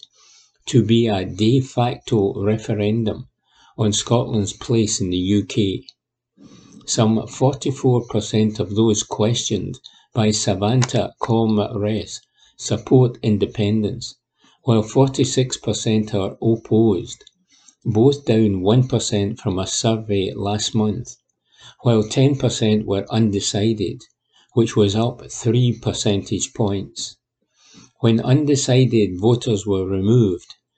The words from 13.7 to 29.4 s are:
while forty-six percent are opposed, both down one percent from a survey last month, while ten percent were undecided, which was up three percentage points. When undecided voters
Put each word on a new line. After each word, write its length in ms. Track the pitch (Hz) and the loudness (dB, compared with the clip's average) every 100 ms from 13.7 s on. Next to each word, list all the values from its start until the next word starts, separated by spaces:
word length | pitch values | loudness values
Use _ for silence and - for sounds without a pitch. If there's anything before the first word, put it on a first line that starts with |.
| 110 101 135 - - _ _ _ _ | 0 -2 -6 -14 -18 _ _ _ _
while 220 | - 110 | 0 2
forty-six 720 | 104 135 135 131 131 127 127 - | 2 2 2 2 -2 0 -2 -4
percent 580 | - - 120 110 107 101 | -6 -4 0 0 0 -2
are 220 | 98 - | -4 -2
opposed, 800 | 113 113 - 110 113 87 131 - _ _ _ _ _ _ | -2 0 2 2 4 2 -4 -14 _ _ _ _ _ _
both 400 | 110 107 139 143 - | -2 4 4 2 0
down 360 | 110 107 95 | 2 2 2
one 260 | 95 127 127 | 2 2 2
percent 520 | 117 - 104 101 107 | 0 -2 -2 -2 -4
from 200 | 107 90 | -4 -4
a 80 | 95 | -4
survey 640 | - 113 110 107 101 92 | -2 -2 -2 -2 -2 -2
last 400 | - 98 104 - | -4 -4 -4 -4
month, 420 | 110 107 92 - - _ _ _ _ - - | -2 -2 -2 -10 -18 _ _ _ _ -20 -6
while 220 | 123 113 | 0 2
ten 340 | 107 139 135 135 | 0 2 2 2
percent 480 | 120 - 110 107 101 | -2 0 0 0 0
were 200 | 98 - | -4 -2
undecided, 880 | 107 113 98 - 104 110 107 90 - - _ _ _ _ | 0 0 0 -2 -2 0 -2 -4 -8 -18 _ _ _ _
which 240 | 123 110 113 | 0 0 2
was 180 | 101 107 | 2 2
up 340 | 120 - - | -2 -4 -14
three 480 | - 117 120 123 107 | -6 0 2 2 0
percentage 760 | 107 - 110 101 90 95 - | -4 -2 0 -2 -2 -6 -6
points. 640 | - 104 98 - - - - _ _ _ _ _ - - - | -4 -2 -2 -8 -12 -14 -16 _ _ _ _ _ -20 -20 -2
When 180 | 120 113 | 2 2
undecided 1000 | 127 143 147 135 - 127 123 113 98 90 | 2 2 2 0 2 4 4 4 0 2
voters 460 | 110 117 | 2 2